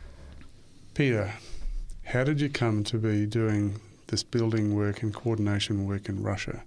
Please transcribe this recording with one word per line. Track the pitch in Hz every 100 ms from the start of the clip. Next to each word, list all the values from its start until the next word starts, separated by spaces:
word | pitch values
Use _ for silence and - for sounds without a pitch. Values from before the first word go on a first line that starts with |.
| - - - - - - - - -
Peter, | - 139 110 95 - - - - - - -
how | - 123
did | 139 147
you | 147
come | - 117 107
to | 104 113
be | 110 104
doing | 107 117 110 104 101 104 - - -
this | 107
building | - 117 113 110 104
work | 104 104 101
and | 107
coordination | - 120 107 104 101 - 101 98
work | 98 -
in | 98
Russia? | 101 98 - -